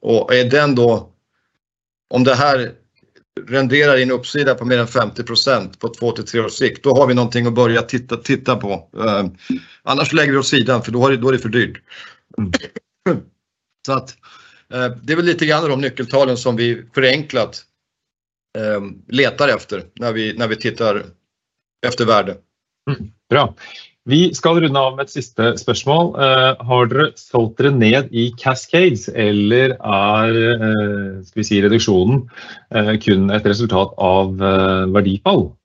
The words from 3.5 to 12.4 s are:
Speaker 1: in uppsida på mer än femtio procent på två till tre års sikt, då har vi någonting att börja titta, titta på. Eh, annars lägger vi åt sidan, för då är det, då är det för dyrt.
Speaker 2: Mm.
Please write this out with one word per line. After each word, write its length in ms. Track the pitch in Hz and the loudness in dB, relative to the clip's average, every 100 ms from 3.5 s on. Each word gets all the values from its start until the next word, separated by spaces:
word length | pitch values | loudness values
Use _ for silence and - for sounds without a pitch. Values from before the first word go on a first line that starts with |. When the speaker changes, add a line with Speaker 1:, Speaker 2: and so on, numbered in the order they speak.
| 131 135 143 147 131 | -2 2 2 4 4
Speaker 1:
in 140 | 127 | 2
uppsida 440 | 123 123 147 143 123 | -2 -4 -2 0 0
på 100 | 117 | 0
mer 120 | 123 | 0
än 100 | 117 | 0
femtio 360 | 131 110 - | -2 -4 -6
procent 560 | 117 113 - 123 92 - | -6 -2 0 0 -2 -8
på 80 | - | -10
två 240 | - 117 | -4 -4
till 140 | 110 107 | -4 -6
tre 140 | 120 | -4
års 120 | 107 | -4
sikt, 320 | - 120 - | -2 -2 0
då 120 | 139 131 | 2 4
har 120 | 135 | 4
vi 60 | |
någonting 340 | 123 117 120 120 | 4 0 0 -2
att 60 | |
börja 280 | 117 120 113 | 2 2 2
titta, 360 | 113 123 123 117 | -2 -6 -6 -10
titta 380 | - 131 127 117 | -2 -2 0 -2
på. 340 | 101 95 - 104 | -2 -8 -10 -6
Eh, 280 | 110 101 95 87 - 262 - - | -2 -2 -4 -8 -8 -8 -8 -16
annars 300 | - 139 143 | -4 -2 0
lägger 180 | 160 143 | 0 2
vi 60 | 139 | 0
åt 100 | 131 | 0
sidan, 360 | 147 113 123 | 0 2 0
för 80 | 113 | -2
då 160 | 120 131 | 0 2
är 40 | |
det, 60 | 135 | 2
då 100 | 123 | 0
är 40 | |
det 80 | 127 | 0
för 100 | 120 | 0
dyrt. 320 | 117 98 - _ - - - _ | -2 -2 -6 _ -20 -20 -20 _
Speaker 2:
Mm. 140 | - | -8